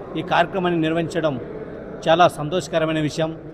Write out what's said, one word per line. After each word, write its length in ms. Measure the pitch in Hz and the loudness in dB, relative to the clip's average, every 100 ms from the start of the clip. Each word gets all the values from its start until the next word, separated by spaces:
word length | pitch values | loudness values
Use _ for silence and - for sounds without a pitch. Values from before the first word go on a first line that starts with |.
| - 165 | -8 -6
ఈ 40 | |
కార్యక్రమాన్ని 600 | 175 160 170 196 180 170 | 0 2 2 2 0 2
నిర్వహించడం 580 | 160 165 165 170 156 131 - - - - - - 165 | 2 0 -2 0 0 -2 -6 -10 -10 -12 -12 -4 4
చాలా 200 | 170 170 | 6 6
సంతోషకరమైన 720 | - 147 180 156 165 160 156 | 4 -2 -2 0 0 0 0
విషయం. 380 | 151 160 160 160 - | 0 0 -4 -4 -12